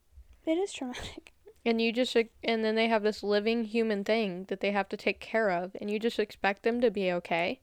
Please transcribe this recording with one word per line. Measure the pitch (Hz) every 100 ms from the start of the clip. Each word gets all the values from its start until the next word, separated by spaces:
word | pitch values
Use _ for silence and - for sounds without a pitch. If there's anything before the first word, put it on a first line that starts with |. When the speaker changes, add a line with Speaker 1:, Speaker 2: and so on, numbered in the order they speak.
| _ - - -
Speaker 1:
It | 330 330
is | 403
traumatic. | - 254 247 - - - _ 415 -
Speaker 2:
And | 233 226
you | 226
just, | 226 247 233 226 -
and | - 226
then | 220
they | 220 226
have | 220
this | 214 208
living | 202 208 214 233
human | 214 226 220 202
thing | 202 226 202 175 190
that | 190
they | 196
have | 202 190
to | 208
take | 208 190
care | - 226 208
of, | 175 185 -
and | 208
you | 208
just | 233 -
expect | 208 - 196 208
them | 233 240
to | 240
be | 196 185
okay? | 175 - 170 185 262